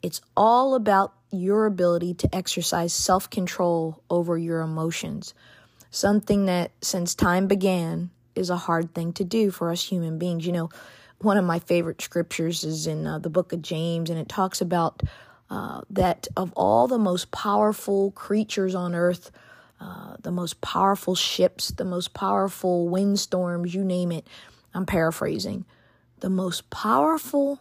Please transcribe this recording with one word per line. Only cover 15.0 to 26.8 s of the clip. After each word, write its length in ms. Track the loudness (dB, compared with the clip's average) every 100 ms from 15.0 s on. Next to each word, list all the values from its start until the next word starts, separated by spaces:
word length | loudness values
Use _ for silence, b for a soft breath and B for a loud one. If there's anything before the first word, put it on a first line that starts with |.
| -8 B B B _
uh, 320 | -10 -10 -12 -8
that 360 | 0 2 0 -4 -4
of 160 | -4
all 320 | 0 4 6 6
the 120 | 4
most 320 | 2 0 -4
powerful 800 | -6 0 2 2 0 0 2 0
creatures 640 | -2 -2 -2 0 -2 -2
on 200 | -2 -2
earth, 360 | 0 0 0 -6 B B B B _
uh, 360 | -18 -16 -16 -12
the 100 | -6
most 280 | -4 -4 -8
powerful 540 | -4 2 4 4 0
ships, 540 | 0 0 2 2 2 -8
the 160 | -4
most 280 | -4 -4 -6
powerful 760 | -4 0 2 0 -2 0 2 2
windstorms, 840 | 2 2 0 0 -2 -2 -2 -4
you 100 | -2
name 280 | -2 0 -2
it, 140 | -4 -10 B B B B
I'm 120 | -8 -2
paraphrasing, 800 | 0 0 0 -4 -4 -4 -8 -10 b b b b _
the 100 | -2
most 380 | -2 -2 -6 -10
powerful 920 | -6